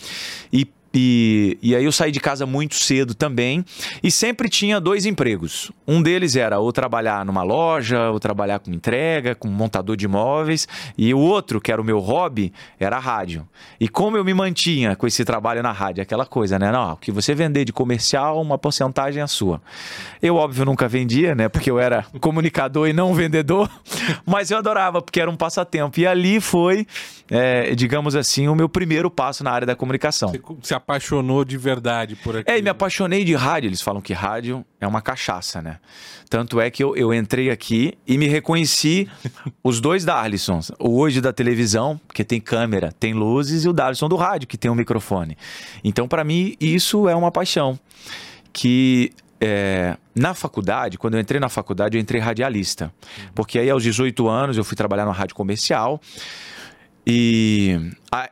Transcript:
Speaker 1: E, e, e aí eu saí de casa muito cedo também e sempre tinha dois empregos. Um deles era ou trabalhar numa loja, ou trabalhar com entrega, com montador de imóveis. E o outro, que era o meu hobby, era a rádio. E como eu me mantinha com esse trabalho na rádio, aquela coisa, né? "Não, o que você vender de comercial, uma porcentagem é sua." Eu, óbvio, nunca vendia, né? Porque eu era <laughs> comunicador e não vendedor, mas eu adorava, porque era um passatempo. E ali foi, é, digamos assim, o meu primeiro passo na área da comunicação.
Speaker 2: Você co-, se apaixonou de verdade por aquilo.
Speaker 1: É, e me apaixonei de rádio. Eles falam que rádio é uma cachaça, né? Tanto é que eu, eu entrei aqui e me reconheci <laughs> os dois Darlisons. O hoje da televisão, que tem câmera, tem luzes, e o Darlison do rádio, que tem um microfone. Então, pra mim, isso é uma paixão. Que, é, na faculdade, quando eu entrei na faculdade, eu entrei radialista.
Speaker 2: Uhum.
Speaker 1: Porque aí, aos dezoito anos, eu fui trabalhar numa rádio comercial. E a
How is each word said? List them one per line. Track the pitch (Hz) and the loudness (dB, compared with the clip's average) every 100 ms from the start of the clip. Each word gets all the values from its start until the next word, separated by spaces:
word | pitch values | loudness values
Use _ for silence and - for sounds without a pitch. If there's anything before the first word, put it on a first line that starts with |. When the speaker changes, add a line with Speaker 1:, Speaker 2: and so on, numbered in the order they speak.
| - - - - - | -10 -12 -12 -12 -2
Speaker 1:
E, | 127 139 _ _ 127 | 0 0 _ _ 2
e, | 127 120 110 107 101 - | 4 4 4 4 2 2
e | 117 123 | 2 2
aí | 147 | 2
eu | |
saí | 143 156 | 2 0
de | 139 | 0
casa | 147 139 131 | -2 -2 -2
muito | 139 151 - | -2 -2 -2
cedo | - 135 127 107 | 2 2 0 -2
também | 151 120 123 160 180 - - - | -2 0 0 0 -4 -10 -12 -2
e | 175 | 0
sempre | - 226 233 233 | 2 0 0 -2
tinha | - 202 208 | 0 2 2
dois | 165 202 208 | 2 0 0
empregos. | 165 123 95 80 - - - - | 0 0 0 -4 -8 -12 -10 0
Um | 165 | 4
deles | 165 180 170 127 | 4 2 2 2
era | 110 101 | 2 2
ou | 117 | 2
trabalhar | 123 127 117 110 101 98 | 0 0 0 0 -2 -2
numa | 95 | -2
loja, | 90 135 165 160 113 120 117 | 0 2 2 0 0 0 2
ou | 107 | 0
trabalhar | 107 104 101 101 | -2 -2 -2 -2
com | - | -4
entrega, | 85 117 123 160 156 123 | -4 -2 0 0 0 -2
com | 113 110 | -4 -4
montador | 101 110 101 95 107 | -2 0 -2 -2 -2
de | 101 | 0
imóveis. | 101 123 151 156 156 - - 131 - | 0 2 0 0 -2 -4 -10 -10 0
E | 110 | 2
o | 135 | 4
outro, | 165 202 - 107 | 4 2 0 -4
que | - | -2
era | 110 | 0
o | |
meu | 110 107 | 0 0
hobby, | 95 156 175 110 90 - - _ | 2 0 0 -2 -4 -6 -20 _
era | 98 123 | -2 -2
a | |
rádio. | 131 110 90 82 76 - - - | -2 -4 -4 -8 -12 -20 -20 -4
E | 113 | -2
como | - 208 214 | 0 0 2
eu | |
me | 190 190 | 2 2
mantinha | 190 160 175 143 110 95 | 0 0 0 2 0 0
com | 117 | 0
esse | - 120 | 0 0
trabalho | 113 110 117 | 0 -2 -2
na | 120 | -2
rádio, | 98 98 90 | -2 -4 -4
aquela | 95 110 131 | -4 -4 -2
coisa, | 127 98 95 | -2 0 2
né? | 101 | 2
"Não, | 127 95 | 2 -2
o | 80 | -4
que | - | -4
você | 104 120 | -2 0
vender | 147 160 143 120 | 0 2 2 0
de | |
comercial, | - 123 120 - 139 147 156 | 0 0 0 0 0 0 0
uma | 156 135 | -2 -2
porcentagem | 151 - 131 139 139 143 | -2 0 -2 0 -2 -2
é | 143 | -4
sua." | - 98 78 - - - - - - | -2 0 -2 -6 -18 -14 -14 -16 -2
Eu, | 170 170 | 2 4
óbvio, | 151 127 | 2 0
nunca | 135 127 123 | 0 2 0
vendia, | 127 120 127 175 | 0 2 2 2
né? | 123 110 | 2 0
Porque | - 139 | 0 0
eu | 123 | 2
era | 123 117 - | 2 0 -2
<laughs> | 127 | -4
comunicador | 156 160 160 - 135 143 156 | -2 0 0 0 -2 0 2
e | |
não | 160 185 175 | 2 2 2
vendedor, | 160 156 147 190 208 - - - 233 - 170 | 2 0 2 2 0 -4 -12 -4 -4 -2 0
mas | 202 175 | 0 0
eu | 220 | 0
adorava, | 214 208 185 175 | 0 2 2 0
porque | 170 175 | -2 0
era | 170 | 0
um | 165 | 0
passatempo. | 165 190 175 156 147 160 | -2 -2 -2 -2 -2 2
E | 180 | 2
ali | 180 180 214 | 4 4 2
foi, | - 175 175 202 214 - - - - | 2 2 4 2 0 -10 -16 -18 -2
é, | 113 127 123 127 | 2 2 2 2
digamos | 120 123 147 147 143 | 2 2 0 0 0
assim, | 127 131 143 | 0 0 2
o | |
meu | 156 160 | 2 2
primeiro | - 160 156 170 | 0 0 0 0
passo | 143 131 - | 0 -2 -2
na | 135 | -2
área | 123 123 | 0 0
da | 120 | -2
comunicação. | 131 131 151 - 98 | -2 0 0 0 -2
Speaker 2:
Você | 85 | -4
co-, | - 151 | -10 -16
se | - | -6
apaixonou | 131 - 143 - 143 127 135 | -6 -2 -4 -2 -2 2 0
de | 131 135 | 0 -2
verdade | 135 123 120 117 110 107 | -2 0 0 -2 -4 -8
por | 117 110 | -6 -4
aquilo. | 107 233 | 0 0
Speaker 1:
É, | |
e | |
me | 202 | 0
apaixonei | 180 190 - 180 196 175 | 0 -2 -2 0 0 2
de | 143 | 2
rádio. | 131 165 110 | 2 0 -2
Eles | 90 | -2
falam | - 101 | -4 -4
que | - | -6
rádio | 92 98 117 120 131 - _ | -4 -4 -4 -6 -8 -10 _
é | 101 | -4
uma | 107 | -2
cachaça, | 113 127 - 90 - 87 | -4 -4 -6 -6 -8 -10
né? | 80 80 _ - - - - | -10 -14 _ -20 -20 -20 -4
Tanto | 113 120 117 | -4 0 0
é | 117 | 0
que | - | 0
eu, | 139 139 | 0 2
eu | 113 | 2
entrei | 117 104 127 131 | 2 0 0 0
aqui | 110 - 113 143 - - | -2 0 0 0 -2 0
e | 135 | 2
me | 147 | 2
reconheci | 151 160 165 151 - 151 185 196 - 127 - | 2 2 0 2 2 2 2 -2 -8 -12 -10
<laughs> | 135 - | -14 -2
os | 127 117 | 0 2
dois | 143 190 | 2 2
Darlisons. | 170 143 110 98 - 85 - - | 0 0 0 -2 -2 -4 -4 -2
O | 120 120 | 2 4
hoje | 151 131 | 4 2
da | 127 | 0
televisão, | 110 120 117 110 110 139 151 - | 0 0 2 2 2 0 -4 -8
que | - | -6
tem | 104 117 | -2 -4
câmera, | - 117 117 98 85 - | 0 -2 0 0 -2 -2
tem | 110 | -2
luzes, | 110 107 131 143 160 170 | 0 2 2 2 0 2
e | |
o | |
Darlison | 165 131 127 151 | 2 0 0 0
do | 175 | 0
rádio, | 185 180 127 | 0 -2 -6
que | 110 | -4
tem | 120 | 0
um | 117 | 0
microfone. | 117 113 - 95 80 - - - - - | 0 -2 -2 -4 -4 -10 -16 -18 -18 -4
Então, | 104 110 123 | -2 0 0
pra | 165 | 0
mim, | 151 170 190 - | 0 0 0 -2
isso | 156 175 - 208 190 | 0 2 2 2 2
é | 170 | 4
uma | 175 | 2
paixão. | 190 185 175 135 131 - - - - - - _ | 0 0 0 0 -4 -12 -20 -18 -16 -18 -20 _
Que, | - 123 127 131 123 123 - _ _ | -2 2 4 6 4 2 -4 _ _
é, | 107 101 98 95 87 - _ | 0 2 0 0 -2 -4 _
na | 120 160 | -2 0
faculdade, | 180 165 107 92 123 120 - | -2 -6 -4 -2 -2 -4 -4
quando | 113 | -2
eu | 110 | -2
entrei | 101 139 | 0 -2
na | 127 | -2
faculdade, | 110 - 95 104 113 | -4 -4 -2 0 0
eu | |
entrei | 104 120 | 0 -2
radialista. | 117 110 131 107 92 - 82 | 0 -2 -2 -2 -4 -6 -8
Speaker 2:
Uhum. | - - - 98 | -10 -20 -20 -6
Speaker 1:
Porque | 92 107 120 | -4 0 2
aí, | 127 | 2
aos | 135 | 2
dezoito | 113 110 131 113 113 | 2 0 0 2 2
anos, | 117 139 110 | 2 0 -2
eu | 101 | -2
fui | 107 | -2
trabalhar | 107 101 104 | -2 0 -2
numa | 92 | -2
rádio | 95 - | -4 -4
comercial. | 98 104 - 147 117 151 - - - - - - - - - _ 120 | -4 -4 -2 0 0 -4 -10 -18 -16 -16 -18 -18 -20 -20 -20 _ 0
E | 120 117 113 110 104 98 85 82 - _ | 2 4 4 4 4 4 2 -2 -10 _
a | 123 131 | -6 -4